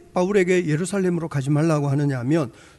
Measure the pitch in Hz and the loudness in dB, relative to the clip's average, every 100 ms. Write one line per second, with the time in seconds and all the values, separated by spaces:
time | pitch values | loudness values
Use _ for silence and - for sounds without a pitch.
0 | - 185 180 208 180 180 165 147 180 202 | -6 -2 0 2 2 2 0 -2 -2 -2
1 | 180 175 160 143 135 147 165 151 143 139 | 0 -2 -4 -4 0 2 2 0 0 0
2 | 143 131 120 165 123 - - | 0 -2 0 0 0 -8 -20